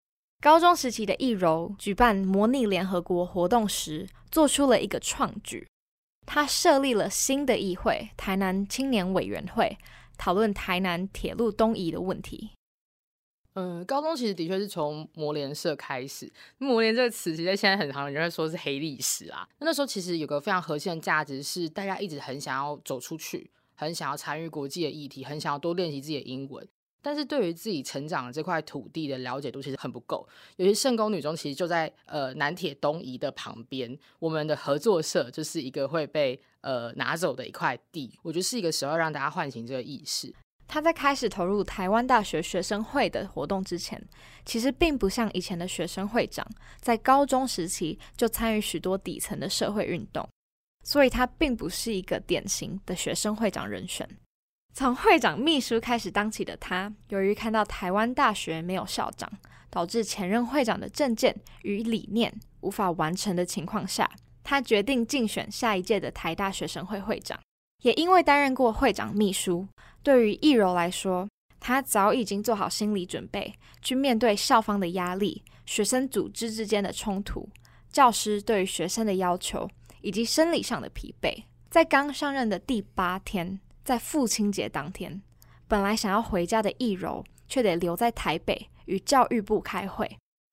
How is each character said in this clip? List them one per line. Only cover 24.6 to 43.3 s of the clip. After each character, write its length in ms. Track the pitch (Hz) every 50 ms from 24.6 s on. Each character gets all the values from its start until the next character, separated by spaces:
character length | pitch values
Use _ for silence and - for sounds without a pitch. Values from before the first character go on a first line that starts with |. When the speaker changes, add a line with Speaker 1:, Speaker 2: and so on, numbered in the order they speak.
| 139
Speaker 2:
际 160 | 135 - 175 160
的 80 | 143
议 160 | - 151 143
题， 180 | 131 - 135 127
很 140 | 131 147 151
想 120 | 170 156
要 60 | 143
多 160 | 139 - 170 170
练 180 | 185 180 160
习 80 | 143 139
自 80 | 135 156
己 100 | 151 135
的 20 |
英 260 | - 123 131 131 139
文。 200 | 143 - - - - _ _ _ _ _ _
但 140 | - 285 294
是 100 | 302 285
对 220 | - 302 277 196
于 60 | 170 170
自 140 | 165 -
己 140 | 220 185 139
成 260 | 127 - - 139 147
长 200 | 156 175 139 123
的 40 | 123
这 120 | 120 156 156
块 180 | 185 170 160
土 260 | 156 - - 143 104 -
地 180 | - 165 156
的 100 | 139 135 127
了 220 | 127 123 127 139
解 80 | 139 123
度 100 | 120 139
其 120 | 131 147
实 60 | 135 -
很 120 | - 131
不 80 | 113 120
够。 260 | - - 156 - - - - - - - _
有 80 | - 180
些 40 | 196
圣 240 | 202 - - 262 240
公 160 | 220 214 214
女 80 | 208 160
中 160 | 143 147 170
其 140 | - - 147
实 60 | 135
就 100 | - 180
在， 260 | 165 175 165 160 - - _ _
呃， 260 | - 156 151 135 131 135
南 200 | 151 143 147 175
铁 200 | 165 165 147 139
东 260 | - - 147 151 165
移 160 | - 127 127
的 140 | 120 147 135
旁 320 | - - - 113 113 117 117
边， 340 | - 139 131 120 113 131 - _ _ _ -
我 100 | 165 160
们 160 | 160 151 151
的 100 | 156 147
合 220 | - - 147 143
作 240 | 151 - 233 196 160
社 300 | 156 - - 175 127 123
就 120 | - 160 151
是 160 | - - 165
一 120 | 127 131
个 160 | 131 147 139
会 180 | 131 160 165 147
被， 340 | - - 151 143 127 127 - _ _ _ _
呃， 320 | - 135 131 120 117 117 -
拿 240 | - 123 127 160
走 160 | 165 185 170 156
的 140 | 131 117
一 20 | -
块 260 | - - 170 147 123 - _ _
地。 280 | - 160 131 107 - _
我 100 | - 170
觉 60 | 147
得 60 | 175 185
是 120 | - 254
一 60 | 240
个 100 | 175 160
时 140 | 156 - 135
候 100 | 143 160
让 160 | 165 165 147
大 80 | 143 139
家 120 | 139 151
唤 180 | 160 175 156 139
醒 160 | 123 117 117
这 80 | 120 135
个 80 | 127
意 220 | 117 151 139 - -
识。 260 | - - - - - - - _ _ _ _ - -
Speaker 1:
她 120 | - 302
在 100 | 302 330
开 240 | 330 - 269 277 285
始 140 | - 247 202
投 160 | - 202 175
入 180 | 185 202 208 185
台 240 | - - - 185
湾 180 | 185 214 233 247
大 160 | 254 254 220
学 220 | 196 - - 156 170
学 180 | - - 175
生 220 | 175 - 220 208 220
会 260 | - - 285 226 170
的 160 | - 104 -
活 220 | 185